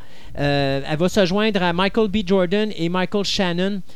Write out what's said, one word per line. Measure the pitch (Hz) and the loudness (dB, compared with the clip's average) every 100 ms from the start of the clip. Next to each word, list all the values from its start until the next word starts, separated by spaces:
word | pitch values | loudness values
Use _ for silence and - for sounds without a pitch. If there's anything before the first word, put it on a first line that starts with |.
| - - - - | -10 -10 -8 -2
Euh, | 143 143 139 135 147 | 0 2 2 0 -2
elle | 151 | 0
va | 180 | 2
se | 214 185 | 4 2
joindre | 196 220 202 | 2 0 2
à | 180 | 0
Michael | 170 190 226 220 | 2 0 2 0
B. | 196 180 | 0 2
Jordan | 196 180 202 214 196 | 2 2 0 0 -2
et | 165 | -2
Michael | 180 180 208 | 0 0 -2
Shannon | 196 - 185 170 190 202 - | -2 0 0 0 -2 -2 -6